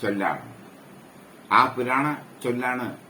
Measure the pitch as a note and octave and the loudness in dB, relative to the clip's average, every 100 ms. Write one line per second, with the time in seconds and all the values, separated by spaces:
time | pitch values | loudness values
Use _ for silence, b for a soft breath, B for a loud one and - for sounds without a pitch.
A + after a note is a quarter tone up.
0 | G#2+ G2+ F#2 D2 - - - - - - | -2 0 0 -2 -8 -18 -20 -20 -20 -20
1 | - - - - - G2+ B2+ B2+ B2 C3 | -20 -20 -20 -20 2 4 4 2 0 2
2 | D3 - - - B2 A#2+ B2+ B2+ A2+ G2+ | 0 -2 -8 -6 -2 0 -2 -2 -4 -8
3 | - | -14